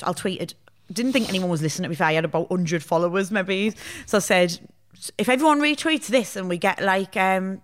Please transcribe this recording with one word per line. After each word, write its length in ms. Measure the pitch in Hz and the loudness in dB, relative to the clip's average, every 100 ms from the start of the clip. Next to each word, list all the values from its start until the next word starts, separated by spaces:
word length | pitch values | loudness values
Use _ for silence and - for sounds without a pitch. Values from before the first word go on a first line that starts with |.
I'll 120 | - | -6
tweet 260 | - 202 185 | -4 -4 -4
it." 140 | 170 - _ _ - | -8 -10 _ _ -10
Didn't 220 | 185 254 | -4 0
think 160 | 262 220 | 0 0
anyone 220 | 190 180 | 0 0
was 100 | 160 | 0
listening, 240 | 156 185 | -2 -2
to 40 | 160 | -4
be 40 | |
fair. 120 | 160 160 | 0 2
I 60 | |
had 100 | 160 | 2
about 240 | 160 160 - | 0 -2 -2
hundred 340 | 180 165 165 | -2 0 -2
followers, 480 | - 165 175 185 190 | 0 0 2 0 0
maybe. 440 | 208 185 190 214 - - - - | -2 0 0 -2 -4 -12 -16 -2
So 100 | 208 | 0
I 40 | |
said, 380 | - 185 180 175 - _ _ - - - | 4 4 4 0 -14 _ _ -18 -10 -4
"If 100 | 220 | 0
everyone 320 | 254 311 294 | 4 4 4
retweets 460 | 294 294 320 302 - | 2 0 0 -2 2
this 280 | 254 208 | 0 0
and 140 | 202 185 | -6 -4
we 100 | 175 | 0
get, 240 | 196 - | 0 0
like, 340 | 196 190 190 208 | 0 0 0 0
um, 440 | 190 190 190 190 | 2 2 -2 -6